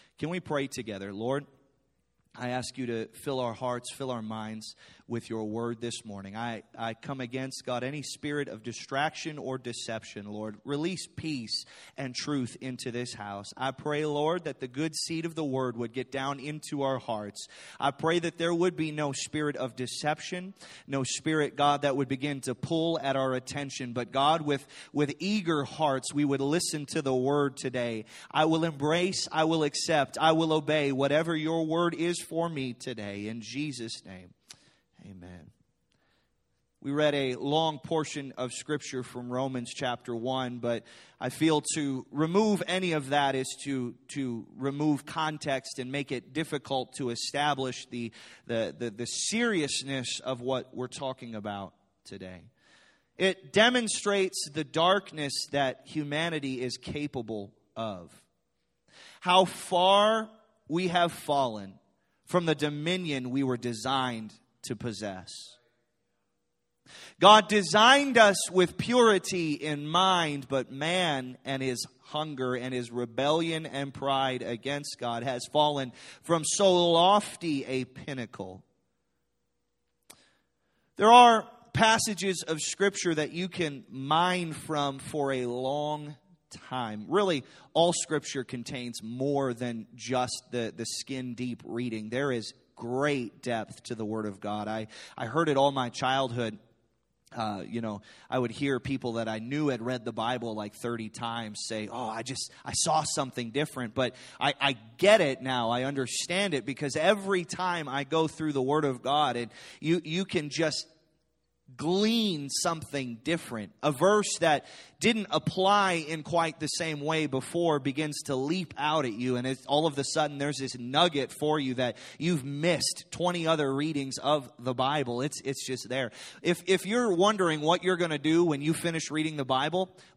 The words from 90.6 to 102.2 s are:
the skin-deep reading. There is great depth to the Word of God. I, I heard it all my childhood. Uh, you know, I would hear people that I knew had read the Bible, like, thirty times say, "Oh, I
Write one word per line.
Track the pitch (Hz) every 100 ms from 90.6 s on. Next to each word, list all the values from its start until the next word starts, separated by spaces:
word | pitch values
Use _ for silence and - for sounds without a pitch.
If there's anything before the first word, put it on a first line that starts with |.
| 113 -
the |
skin-deep | 113 - - 131 127 120 127 117
reading. | - 117 123 110 107
There | 123 143
is | 120 104 - _ -
great | 117 131 147 143 113 -
depth | 120 113 104 -
to | -
the | 113
Word | 107 110 107
of | 95
God. | 101 107 104
I, | 110 110 - - -
I |
heard | 117 147 160
it | 135
all | 139
my | 135 120
childhood. | - 131 135 131 120 113 104 _ _ _ _ _ _ _
Uh, | 120 107 98 69
you | 117
know, | 113 101 - - -
I | 131
would | 117
hear | 107 139 127
people | 131 131 120
that | 117 110
I | 110
knew | 117 147 147
had | 120
read | 120 127
the | 117
Bible, | 113 113 123 117
like, | 107 104
thirty | - 120 113 107
times | - 117 117 110 101 -
say, | 110 107
"Oh, | 120 120
I | 110